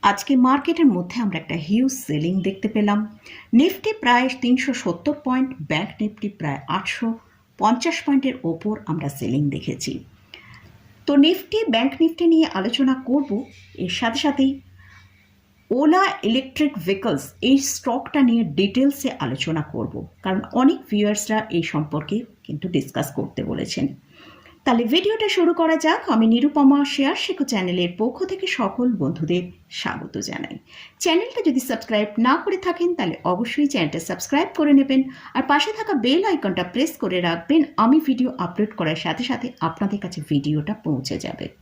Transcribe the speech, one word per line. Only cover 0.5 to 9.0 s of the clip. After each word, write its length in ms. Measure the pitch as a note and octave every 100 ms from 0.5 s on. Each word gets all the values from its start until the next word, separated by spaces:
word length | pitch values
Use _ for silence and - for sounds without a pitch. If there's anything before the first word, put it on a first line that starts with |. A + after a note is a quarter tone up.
| C#4 C#4 E4 D4+ F3+
মধ্যে 200 | F3 A#3+
আমরা 120 | G#3+ E3
একটা 140 | - E3+ D3+
হিউজ 280 | G#3+ C4 - -
সেলিং 280 | D3+ E3 F#3+ F#3
দেখতে 200 | F#3+ G#3+
পেলাম। 240 | G#3+ G#3 G#3 G#3+ - - - -
নিফটি 380 | A3+ E4 - G#4+ A4
প্রায় 240 | B3+ B3 B3+ B3+
তিনশো 300 | A#3+ B3+ C#4+ A#3+
সত্তর 320 | F#3+ F3 - C#4+
পয়েন্ট, 260 | C4 B3+ C4 - D3+
ব্যাংক 200 | D#3 G3+ -
নিফটি 280 | G#3+ - G#3 -
প্রায় 220 | D3+ C#3 - E3+
আটশো 320 | G3 - A3+ A3+ _ _ _ -
পঞ্চাশ 380 | G#3 A#3+ E4+ E4
পয়েন্টের 320 | - C#4 C4+ B3 E3
ওপর 240 | E3 G#3+ G#3+ -
আমরা 220 | D#3